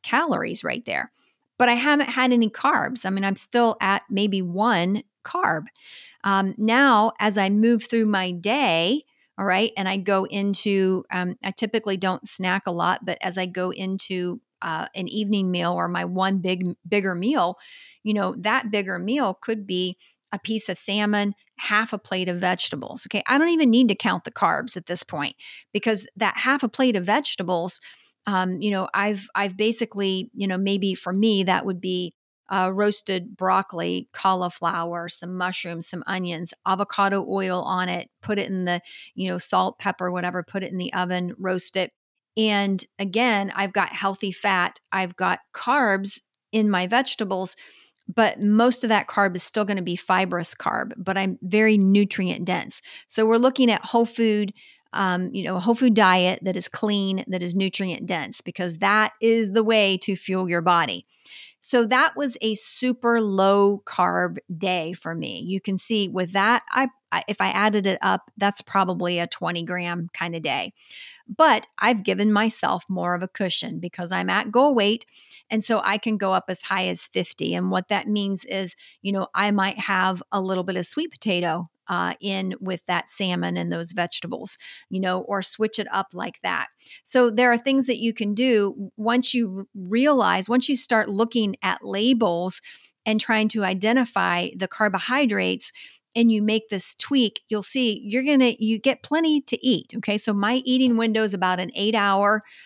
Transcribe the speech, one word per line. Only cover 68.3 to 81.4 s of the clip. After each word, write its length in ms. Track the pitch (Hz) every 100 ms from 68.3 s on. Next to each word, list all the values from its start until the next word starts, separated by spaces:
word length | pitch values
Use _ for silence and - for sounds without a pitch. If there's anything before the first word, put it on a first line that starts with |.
| -
that's 240 | 202 -
probably 580 | - 196 185 175 175 175
a 80 | 170
twenty 380 | - 170 170
gram 440 | 165 180 175 175 170
kind 240 | - 175 170
of 60 |
day. 320 | 160 127 87 _ - - - - -
But 400 | 202 311 294 - -
I've 280 | 214 220
given 280 | 196 190 214
myself 520 | 208 220 - - 185 -
more 260 | 185 175
of 80 | 175
a 40 | 185
cushion 520 | - 185 - 175 170
because 320 | 175 - 170
I'm 180 | 185 185
at 220 | 190 220
goal 240 | 240 285 240
weight. 300 | 202 226 - _ - - -
And 140 | 220
so 160 | 208 220
I 160 | 196 202
can 200 | 226 208
go 160 | 196
up 100 | 185 -
as 140 | 180
high 240 | - 190 185
as 220 | 175 -
fifty. 440 | 185 175 - 170
And 160 | 175 185
what 180 | 185 185
that 180 | 202 -
means 380 | 208 196 190
is, 320 | - 190 180 - - _
you 80 | 196
know, 160 | 196 -
I 160 | - 208
might 280 | 208 190 214
have 420 | 202 190 190 180 -
a 100 | 196
little 220 | 190 185
bit 140 | 185 185
of 100 | 180
sweet 240 | - 339
potato, 560 | - 220 175